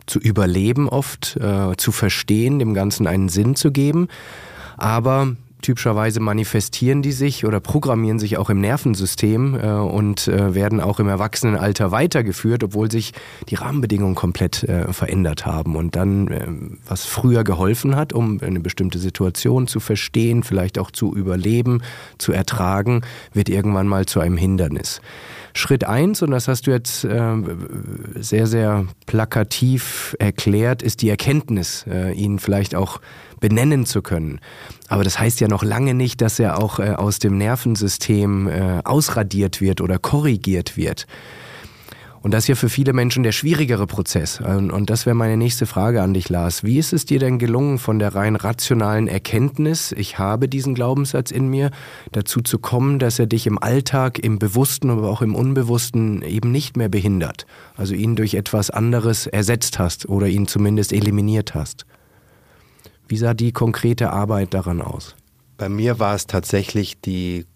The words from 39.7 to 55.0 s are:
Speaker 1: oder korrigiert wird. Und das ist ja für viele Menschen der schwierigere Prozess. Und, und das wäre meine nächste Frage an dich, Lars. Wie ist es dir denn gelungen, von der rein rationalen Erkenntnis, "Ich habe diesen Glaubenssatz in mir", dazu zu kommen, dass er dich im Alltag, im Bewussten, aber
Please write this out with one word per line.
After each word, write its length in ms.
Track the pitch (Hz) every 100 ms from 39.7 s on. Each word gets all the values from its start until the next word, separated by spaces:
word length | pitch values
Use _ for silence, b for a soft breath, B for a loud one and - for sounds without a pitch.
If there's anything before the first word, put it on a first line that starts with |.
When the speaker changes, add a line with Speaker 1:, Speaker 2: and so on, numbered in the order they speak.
| 92
Speaker 1:
oder 180 | 87 92
korrigiert 800 | - 147 147 107 98 90 82 -
wird. 300 | 80 - - B B B B B B B B B B B
Und 120 | 107
das 100 | 110
ist 40 | -
ja 60 | 131
für 120 | 120
viele 240 | 139 135
Menschen 320 | 127 123 123
der 80 | 120
schwierigere 560 | - 147 156 135 110 101
Prozess. 540 | - 87 87 80 -
Und, 300 | - 98 98
und 180 | 92 101
das 160 | 117 -
wäre 100 | 117
meine 220 | 110 110
nächste 280 | 120 120 110
Frage 360 | - 107 120
an 120 | 95
dich, 140 | 95 -
Lars. 380 | 90 85 - 104
Wie 120 | 131
ist 140 | 160
es 140 | 160 -
dir 120 | 139
denn 220 | 131 123
gelungen, 400 | 120 117 143 131
von 180 | 120 107
der 160 | 104
rein 220 | 98 104 107
rationalen 720 | 104 113 - 117 104 107 110
Erkenntnis, 840 | 95 - 110 139 - 151 160 -
"Ich 260 | - 98 -
habe 300 | 98 113 135
diesen 260 | 135 135 123
Glaubenssatz 560 | 123 135 139 135 120
in 160 | - 135
mir", 240 | 135 139 B B B B
dazu 300 | 107 101 120
zu 180 | 117 113
kommen, 400 | - 123 135 139
dass 200 | 123 117
er 60 | 113
dich 220 | 113 113
im 100 | 104
Alltag, 640 | 107 131 139 139 131 -
im 180 | 110 107
Bewussten, 520 | 107 110 135 - 139
aber 200 | 117